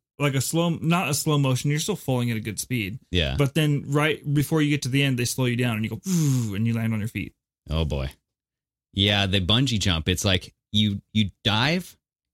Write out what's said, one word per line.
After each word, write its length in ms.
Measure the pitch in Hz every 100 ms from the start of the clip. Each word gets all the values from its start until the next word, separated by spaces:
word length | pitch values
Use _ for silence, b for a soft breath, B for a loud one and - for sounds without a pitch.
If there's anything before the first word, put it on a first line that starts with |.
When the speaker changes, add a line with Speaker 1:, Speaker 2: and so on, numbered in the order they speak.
| _ -
Speaker 1:
like 160 | 143
a 60 | 135
slow, 280 | - 165 170
not 400 | 147 151 175 143
a 40 |
slow 240 | 143 156 147
motion. 320 | 135 127 143
You're 100 | 151
still 160 | 165
falling 360 | 185 - 127 120
at 60 | 110
a 20 |
good 200 | 107 95
speed. 400 | - 123 95 123 -
Speaker 2:
Yeah. 240 | 90 71 76
Speaker 1:
But 160 | 139
then 300 | 165 151 143 -
right 340 | 147 156 - 147
before 280 | 143 139 160
you 80 | 147
get 120 | 143
to 60 | 123
the 140 | 139
end, 160 | 139 123
they 60 |
slow 200 | 120 -
you 100 | 127 120
down 180 | 123
and 80 | 107
you 60 | 110
go, 80 | 113
"Phew," 520 | 190 175 147 127 110
and 100 | 98
you 80 | 117
land 200 | 117 113
on 60 | 110
your 100 | 107
feet. 240 | 104 - _ _ _ -
Speaker 2:
Oh 140 | 80
boy. 240 | 76 71 67 - _ _ _ _ _ _ _
Yeah. 320 | 98 101 101
The 160 | 98 98
bungee 380 | 87 113 135 110
jump. 280 | 95 82 92
It's 160 | 87
like 300 | 101 90 - _ _
you, 300 | 107 107 101 -
you 180 | 107 98 -
dive 540 | 110 107 135 180 - - _ _ _